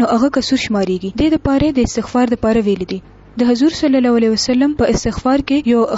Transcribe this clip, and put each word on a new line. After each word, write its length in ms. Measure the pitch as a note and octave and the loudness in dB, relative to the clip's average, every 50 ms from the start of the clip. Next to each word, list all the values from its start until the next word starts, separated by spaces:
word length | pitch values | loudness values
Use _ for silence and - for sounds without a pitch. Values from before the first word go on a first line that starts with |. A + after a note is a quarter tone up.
| A#3+ | 0
نو 100 | - A#3+ | 0 2
هغه 180 | A3+ B3+ C#4+ - C4+ | 2 0 0 0 -2
قصور 260 | A#3+ - C4+ B3 - | -2 0 -2 -2 -2
شمارېږي. 440 | - G#3+ G3+ F#3+ F#3 F#3 F3+ F#3 G3 - A3+ | -2 -2 -2 -2 -2 -2 -4 -4 -6 -4 -2
دې 80 | D4+ D#4+ D#4+ D4+ | 0 0 0 0
دپاره 340 | - C#4 C4+ C#4 C#4+ D#4 C#4+ B3+ | 0 0 0 0 0 0 0 0
د 120 | A#3 - | -2 -2
استغفار 460 | - A#3+ G#3+ - - B3 B3 A#3 A#3+ | -2 -6 -6 -2 0 0 0 0 0
دپاره 320 | - - A3 A3 A#3 G#3 G3+ | 0 0 0 0 0 0 0
ویلي 240 | G3 F3+ F3+ - F#3+ | -2 -2 -4 -6 -8
دي. 60 | F#3+ - - - - - - - - | -10 -10 -14 -20 -20 -20 -10 -4 -2
د 60 | A#3+ A#3+ | 0 0
حضور 260 | A#3+ A#3 C4+ D#4+ D#4+ | 2 2 2 2 2
صلی 220 | - D#4+ D4 C4+ C4 | 0 0 0 2 2
الله 200 | B3 B3 A#3+ A#3 | 2 2 2 2
علیه 120 | A3+ A3 A3 | 2 2 0
وسلم 380 | G#3 - - B3+ B3+ C4+ D4 D4+ - | 0 0 0 0 2 2 2 0 0
په 140 | A#3+ - A3+ | 0 0 0
استغفار 500 | - - A#3 - - - B3+ C4+ C#4 C#4 - | 0 -2 -4 -4 -2 0 0 0 0 0 0
کې 200 | C4+ D4 C#4+ A#3 A#3+ | -2 0 2 2 2
یو 100 | A#3 A3+ - - | 2 2 0 -2